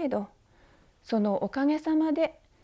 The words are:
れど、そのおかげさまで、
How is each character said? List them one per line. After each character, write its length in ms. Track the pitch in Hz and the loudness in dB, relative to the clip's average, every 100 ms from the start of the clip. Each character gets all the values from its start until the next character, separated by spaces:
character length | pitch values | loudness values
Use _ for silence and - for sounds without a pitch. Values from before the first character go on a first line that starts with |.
れ 60 | 302 | -4
ど、 180 | 214 202 _ _ _ _ _ _ _ | -4 -6 _ _ _ _ _ _ _
そ 160 | - 226 | -4 0
の 240 | 208 196 | 0 0
お 60 | 202 | -2
か 160 | 269 285 | 0 0
げ 140 | 302 | 0
さ 160 | 311 311 | 0 2
ま 160 | 320 | 2
で、 280 | 302 320 - _ _ | 0 -2 -4 _ _